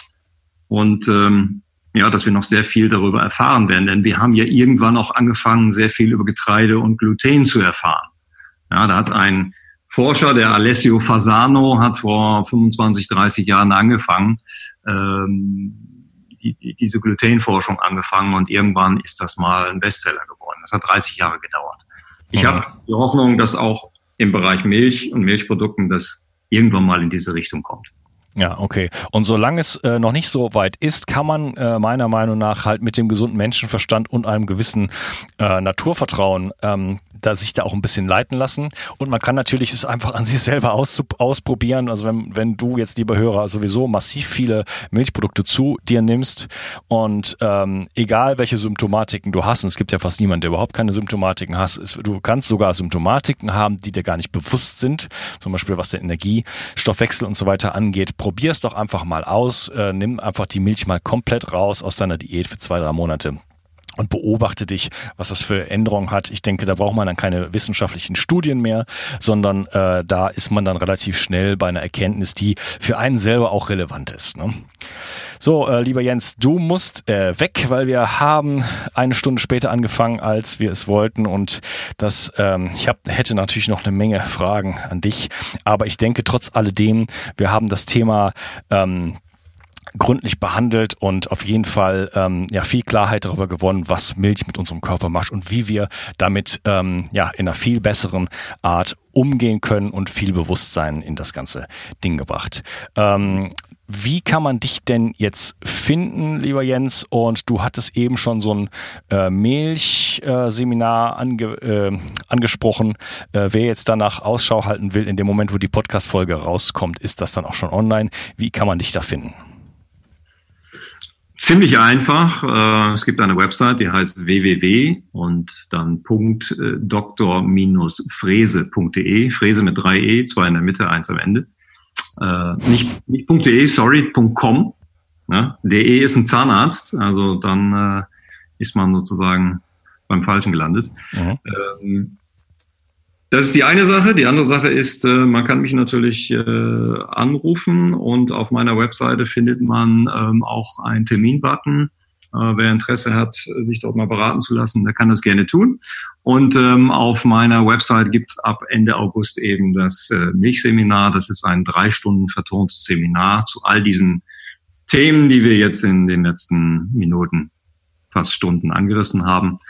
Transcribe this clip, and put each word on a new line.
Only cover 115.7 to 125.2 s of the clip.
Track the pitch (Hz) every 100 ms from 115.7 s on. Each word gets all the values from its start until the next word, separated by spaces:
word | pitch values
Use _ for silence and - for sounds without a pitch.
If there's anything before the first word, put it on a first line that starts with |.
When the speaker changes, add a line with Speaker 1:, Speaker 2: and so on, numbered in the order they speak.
| - - 101 - 98 87
Speaker 2:
rauskommt, | 80 80 87 - - 90 82
ist | - -
das | 87
dann | - -
auch |
schon | - 85
online. | 98 110 110 107 - - -
Wie | 113
kann | - 101
man | 87
dich | -
da | 90
finden? | - 135 - - - - - _ _ _ _ _ _ _ _ _ _ - - - - _ _ -
Speaker 1:
Ziemlich | - 175 170 117
einfach. | 113 127 131 151 170 165
Äh, | 131 113 110 107 107
es | 104 -
gibt | 101
eine | 101 92
Website, | 98 - 123 120
die | 95
heißt | 95 92 - 87
W | 95
W | 95 87
W | 92 113 147 180 -
und | -